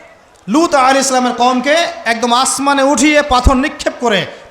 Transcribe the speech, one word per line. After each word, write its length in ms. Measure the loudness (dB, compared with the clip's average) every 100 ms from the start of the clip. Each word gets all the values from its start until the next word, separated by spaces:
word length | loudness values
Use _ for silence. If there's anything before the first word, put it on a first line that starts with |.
| -20 -20 _ _ -2
লূত 260 | 0 2
আলাইহিস 340 | 2 2 2 0
সালামের 240 | 0 -2
কওমকে 440 | 0 0 0 0 0 -2 -6
একদম 280 | -4 -4 0
আসমানে 500 | 0 0 -2 -2 0
উঠিয়ে 400 | 2 2 2 2
পাথর 320 | 2 2 2
নিক্ষেপ 380 | 2 0 -4 -8 -4
করে 260 | -2 -2 -4 -12 -20